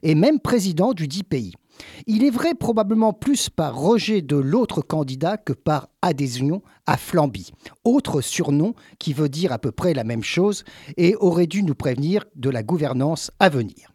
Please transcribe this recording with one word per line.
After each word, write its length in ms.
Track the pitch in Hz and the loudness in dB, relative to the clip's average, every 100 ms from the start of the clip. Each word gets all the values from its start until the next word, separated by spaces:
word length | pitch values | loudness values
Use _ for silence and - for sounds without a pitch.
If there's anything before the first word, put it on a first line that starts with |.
et 120 | 156 | 2
même 240 | 156 240 302 | 4 4 2
président 540 | - 240 190 160 214 | 2 0 0 0 0
du 160 | 180 151 | 0 -4
dit 140 | 170 | -6
pays. 320 | 190 135 101 - _ - - - - | -4 -4 -6 -12 _ -20 -20 -12 -2
Il 160 | 214 | 2
est 80 | 277 | 2
vrai 240 | 240 330 | 2 -2
probablement 600 | 277 - 220 202 220 220 | -2 0 0 2 2 2
plus 340 | 214 269 277 - | 0 0 0 -2
par 280 | - 151 120 | -4 -4 0
rejet 440 | 165 233 - 214 | 2 2 2 -2
de 160 | 143 143 | 0 0
l'autre 460 | 135 220 233 - | 2 0 0 -4
candidat 560 | - 156 135 131 160 214 | -4 -4 -4 -2 -4 -2
que 160 | - | -6
par 340 | 135 - 147 - _ | -4 -2 -2 -4 _
adhésion 600 | 180 139 135 123 139 190 - _ | -2 0 -2 0 -2 -2 -8 _
à 140 | - - | -2 -2
Flamby, 540 | - 170 143 98 - - - - | 0 2 2 -2 -12 -18 -20 -4
autre 360 | 233 277 - 143 | 2 2 2 -2
surnom 540 | - - 156 143 185 - - - | -2 -2 0 2 0 -4 -14 -8
qui 160 | - | -4
veut 160 | 135 151 | -2 -2
dire 220 | 147 180 | 0 -2
à 60 | 117 | -2
peu 140 | 120 | -4
près 220 | - 180 | -2 0
la 100 | 139 | 0
même 180 | 113 117 | -2 -4
chose 420 | 107 - 202 202 - - - 147 | -2 0 0 -2 -10 -20 -10 2
et 180 | 175 214 | 2 4
aurait 300 | 185 170 170 | 2 4 2
dû 160 | 190 | 2
nous 120 | 185 | 0
prévenir 520 | 135 139 127 147 202 - 147 | 0 -2 -2 0 -2 -4 -6
de 140 | 127 | -4
la 120 | 123 | -4
gouvernance 680 | 110 175 143 131 143 160 - - | -2 -2 0 0 0 -2 -6 2
à 100 | 190 | 2
venir. 400 | 139 107 - - | 2 -4 -8 -20